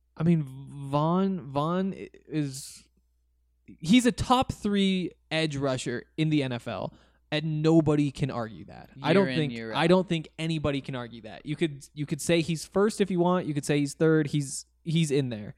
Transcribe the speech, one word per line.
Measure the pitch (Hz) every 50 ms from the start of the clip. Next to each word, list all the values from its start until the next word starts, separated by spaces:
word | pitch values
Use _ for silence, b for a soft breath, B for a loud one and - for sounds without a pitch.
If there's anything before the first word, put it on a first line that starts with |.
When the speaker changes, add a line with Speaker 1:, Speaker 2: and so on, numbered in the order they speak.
| _ _ _
Speaker 1:
I | -
mean, | 160 170 170 160
Von, | 143 131 131 135 139 135 139 143 139 139 143 147 151 165 175 185 196 196 190 175 147 139
Von | 135 139 151 165 175 185 190 190 -
i-, | - 101 - _ - _ -
is, | 139 156 147 139 131 139 - - - - - _ _ _ _ _ _ _ _ _ _ _ _ _ _ _ _
he's | - - - - 156 226 254 240
a | 240
top | 180 - - - 247 254 262 -
three | - - - 208 202 202 196 190 190 185 175 - - _ _ -
edge | 156 160 160 156 143
rusher | 135 139 135 131 123 - 135 123 117 - _ -
in | - 156 156
the | 151 147
N | 135 127
F | 127 117 -
L, | 120 104 92 - - b b b b b b b -
and | 151 151 156 160 151 151
nobody | 156 160 165 165 151 151 151 147 147 139
can | - - 147 135
argue | - 120 113 113 104 76 170
that. | - - 120 123 - - 135
I | 135 147
Speaker 2:
Year | 170
Speaker 1:
don't | 196 190 131
Speaker 2:
in, | 127
Speaker 1:
think, | 160 151 143
Speaker 2:
year | 120 113 113 113 110
Speaker 1:
I | 135 160
Speaker 2:
out. | 170
Speaker 1:
don't | 180 185 180 -
think | 170 160 151 - - -
anybody | 160 165 165 156 143 147 139 139
can | 131 - 135
argue | 123 120 113 117 113
that. | 101 107 90 - -
You | - 151
could, | - 170 156 139 135 - - -
you | 147 143
could | - 165 139
say | - - 170 170
he's | 156 - 165 147 -
first | - - 190 202 220 - -
if | 196 185
you | 185 175
want. | 170 180 180 185 -
You | 147 143
could | 143 139
say | - 147 147
he's | 143 139 -
third. | - 160 160 160 156 151 139
He's, | - 147 139 131 - - - _ _ _
he's | - - 151 170 165 147
in | 131 147 135 123
there. | 113 104 107 - -